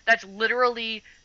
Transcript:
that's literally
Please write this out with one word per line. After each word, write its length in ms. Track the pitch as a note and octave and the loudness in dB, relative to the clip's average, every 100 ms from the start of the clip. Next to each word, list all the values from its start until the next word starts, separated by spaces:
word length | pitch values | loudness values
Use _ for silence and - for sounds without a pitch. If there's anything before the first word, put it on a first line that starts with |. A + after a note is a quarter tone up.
| - | 0
that's 180 | A3+ | 0
literally 800 | F#3+ G3 A3 A#3+ B3 A#3 A3+ A3 - - | 0 -4 -2 2 2 0 -6 -8 -12 -20